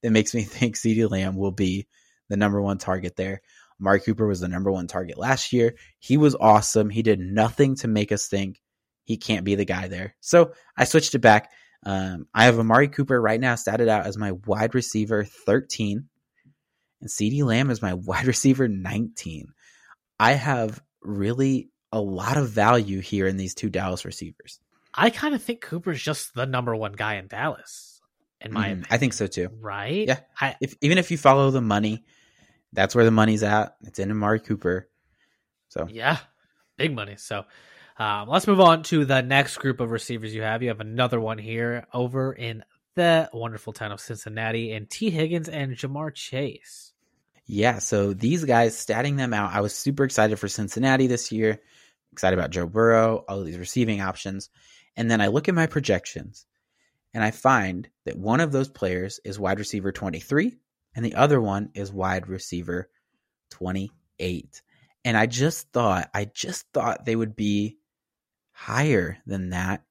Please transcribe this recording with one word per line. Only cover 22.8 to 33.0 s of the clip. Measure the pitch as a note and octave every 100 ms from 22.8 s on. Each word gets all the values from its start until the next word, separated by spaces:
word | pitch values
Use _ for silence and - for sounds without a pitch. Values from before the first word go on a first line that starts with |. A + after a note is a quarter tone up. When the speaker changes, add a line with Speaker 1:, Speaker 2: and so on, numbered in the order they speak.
| G2+ F#2+
Speaker 1:
here | - G2+ F#2+
in | F#2+
these | F#2
two | - G#2+
Dallas | F#2 F#2 F#2
receivers. | F2 - - - - - _ _ _
Speaker 2:
I | - A#3
kinda | A#3 D4+ C#4
think | - A#3
Cooper's | - E3+ F3+ C#3+
just | D3+ D3 -
the | A#2+ C3
number | C3 A#2+ A2
one | G#2
guy | G2+ G#2+ G2+
in | F#2+
Dallas, | G#2+ D3 - - - - - _ _ _ _
in | A2
my | G#2+
Speaker 1:
Mm-hmm. | G2+
Speaker 2:
opinion. | F#2 -
Speaker 1:
I | A#2
think | C3
so | - G2+
too. | - F2+ A2
Speaker 2:
Right? | A2 G2+ G#2+ F#3 G#3+
Speaker 1:
Yeah. | B2+ - -
Speaker 2:
I | C#3 -
Speaker 1:
If, | C3+ -
even | C#3+ F3+
if | E3+
you | E3
follow | C#3 C3+ C3+
the | C3
money, | A2+ G#2 G#2+ A2 _ _ _ _ _ _ _
that's | - G2
where | A#2+